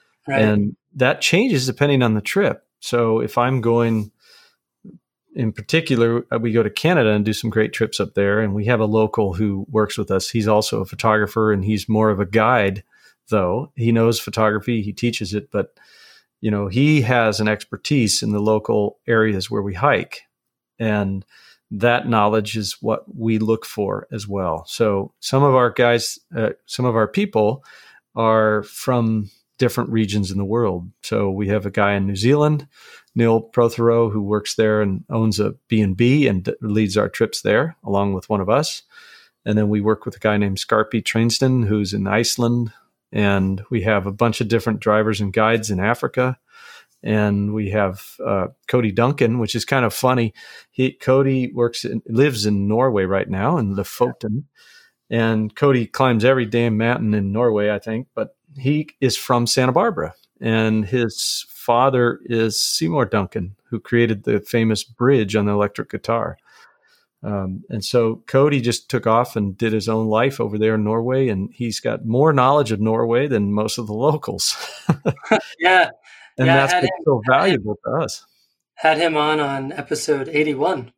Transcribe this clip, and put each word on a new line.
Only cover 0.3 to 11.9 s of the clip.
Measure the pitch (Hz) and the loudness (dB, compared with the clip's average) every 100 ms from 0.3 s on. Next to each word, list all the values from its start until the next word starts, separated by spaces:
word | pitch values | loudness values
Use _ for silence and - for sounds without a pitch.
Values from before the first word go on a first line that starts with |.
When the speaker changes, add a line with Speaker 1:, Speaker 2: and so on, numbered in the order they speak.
| 123 | 2
Speaker 2:
And | 107 104 104 - _ 135 | 4 2 0 -6 _ 0
that | 127 - | 0 2
changes | - 180 254 143 127 | 0 2 2 0 -2
depending | - 143 135 | 0 2 2
on | 120 | 2
the | 107 | 0
trip. | - 196 156 - _ _ | -2 -2 0 -2 _ _
So | - 120 113 110 | -4 0 2 0
if | 120 123 | 0 0
I'm | 123 131 | 0 0
going | 113 117 117 110 104 _ _ _ _ _ _ _ - - _ _ _ 254 | 2 2 2 0 -4 _ _ _ _ _ _ _ -20 -20 _ _ _ -4
in | 113 | -4
particular, | - - 160 160 120 117 117 - | -4 -4 -2 0 2 2 0 -2
uh, | 117 | -4
we | 113 | 0
go | 113 | 0
to | 104 | 0
Canada | - 165 170 107 | 0 0 4 4
and | 104 107 | 2 0
do | |
some | 104 113 | -2 -2
great | 110 - | 0 -2
trips | - 110 - | -2 -4 -2
up | - | -4
there. | 101 101 107 | 0 0 0
And | 107 | -2
we | 101 107 | -2 0
have | 113 | 0
a | 107 | 2
local | 110 110 113 98 | 2 0 0 -2
who | 87 104 98 98 | -2 -2 -4 -4
works | 113 104 - | -2 -2 -4
with | 95 | -2
us. | 95 - | -2 -2
He's | 113 107 | -2 2
also | 104 - 110 | 2 0 -4
a | 92 | -6
photographer, | - 113 107 104 113 107 | -2 0 2 0 0 0
and | 101 101 | 0 0
he's | 104 | -2
more | - | -2